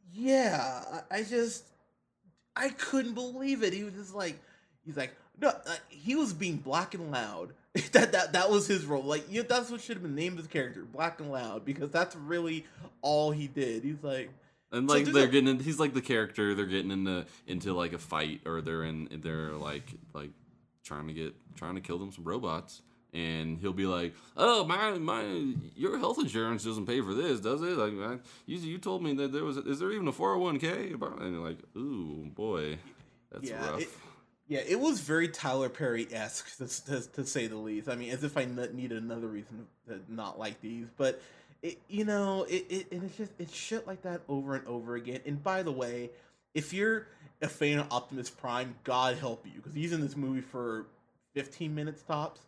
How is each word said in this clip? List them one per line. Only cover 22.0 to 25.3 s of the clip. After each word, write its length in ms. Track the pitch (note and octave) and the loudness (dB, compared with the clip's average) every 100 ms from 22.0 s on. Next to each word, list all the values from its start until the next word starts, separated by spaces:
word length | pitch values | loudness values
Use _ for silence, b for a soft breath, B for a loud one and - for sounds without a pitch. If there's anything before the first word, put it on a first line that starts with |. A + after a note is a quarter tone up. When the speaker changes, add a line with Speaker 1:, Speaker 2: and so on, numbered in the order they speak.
| G2 | -6
Speaker 2:
some 120 | F#2+ | -8
robots. 560 | E2 A2 G#2 D#2+ E2+ - - b _ | -4 -2 -2 -4 -6 -20 -20 b _
And 440 | E2 E2 D#2+ D#2+ E2 | -4 -2 -2 -2 -2
he'll 120 | F#2+ | -2
be 120 | F#2 F#2+ | 0 2
like, 260 | F2+ F2 B B - | 2 -2 B B 4
"Oh, 280 | A#3 A#3 | 6 6
my, 260 | D#3+ F#3 G#3+ F#3 | 4 2 2 0
my, 260 | D#3+ A3+ G#3 | 0 0 0